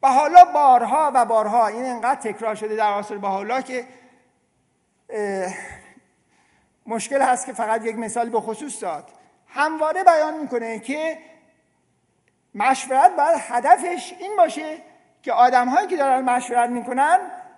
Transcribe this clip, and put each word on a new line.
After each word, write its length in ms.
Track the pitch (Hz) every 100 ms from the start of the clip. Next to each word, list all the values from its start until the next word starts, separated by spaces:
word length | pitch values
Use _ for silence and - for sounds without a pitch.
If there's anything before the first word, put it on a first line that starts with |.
و 40 | 269
حالا 380 | 254 302 349 359
بارها 680 | 359 285 247 226 277 302 254
و 100 | 226
بارها 420 | 226 208 226 220
این 180 | 214 262
انقدر 460 | 240 226 262 226
تکرار 240 | 208 226 208
شده 200 | 214 214
در 160 | 214
آثار 260 | 202 202 208
بهاءالله 460 | 202 190 202 254
که، 240 | 262 254 247 - _ _ _ _ _ _ _ _ _ _ _
اه، 440 | 220 208 196 185 190 - - - _ _ _ _ _ _ _ _ _ -
مشکل 360 | 226 - 277
هست 240 | 269 247 -
که 80 |
فقط 320 | 220 220 220 226
یک 100 | 220
مثال 340 | 226 226 233
به 100 | 233
خصوص 420 | 220 220 294 -
داد. 280 | 190 151 - _ _ _ _
همواره 560 | - 302 320 311 320
بیان 340 | 381 330 311 311
می‌کنه 420 | 294 247 226 226
که 380 | 220 294 320 311 - _ _ _ _ _ _ _ _ _ _ _ _ 202
مشورت 600 | 226 262 247 262 339 349
باید 220 | 294 320 -
هدفش 640 | 240 262 359 339 359 - -
این 160 | 392 415
باشه 420 | 330 - 311 320 - _ _ _
که 120 | -
آدم‌هایی 540 | 226 247 254 247 285 392
که 100 | 349
دارن 240 | 277 262
مشورت 480 | 262 247 254 240 240
می‌کنن 500 | 240 226 254 285 359 381 - -